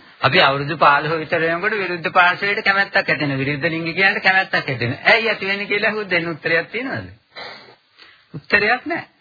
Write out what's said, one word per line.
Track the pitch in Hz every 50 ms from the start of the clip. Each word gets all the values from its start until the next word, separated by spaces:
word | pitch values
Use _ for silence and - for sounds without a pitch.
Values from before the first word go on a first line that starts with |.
| - - - _
අපි | - 131 131 180
අවුරුදු | 156 139 139 139 143 143 165 143
පහළොව | 170 151 143 143 151 151 165
විතර | 160 160 - 180 170
වෙනකොට | 160 165 165 170 185 214 220
විරුද්ධ | 208 190 175 180 175 156 180
පාර්ශවයට | 185 190 175 180 180 - 202 202 202 214
කැමැත්තක් | 208 196 196 196 196 196 - 202
ඇති | 185 - 156 135
වෙනවා. | 151 143 139 135
විරුද්ධ | 135 135 147 143 165 170
ලිංගිකයන්ට | 160 165 165 165 156 180 196 196 208 214
කැමැත්තක් | - 190 185 190 190 - -
ඇති | 175 - - 131 117
වෙනවා. | 120 117 143 - -
ඇයි | - 214 226 226 220
ඇති | 202 - 196
වෙන්නේ | 190 196 202 202 180
කියලා | 202 208 208 220
ඇහුවොත් | 208 214 208 190
දෙන්න | 180 170 165 170
උත්තරයක් | 165 147 - 160 165 165 160 -
තියෙනවද? | - 220 262 262 190 117 92 92 101 - _ _ _ - - - - - - - - _ _ _ _ _ - - _ _ _ _
උත්තරයක් | - 151 - _ - 208 208 214 240 254 -
නැහැ. | 294 339 311 - - _ _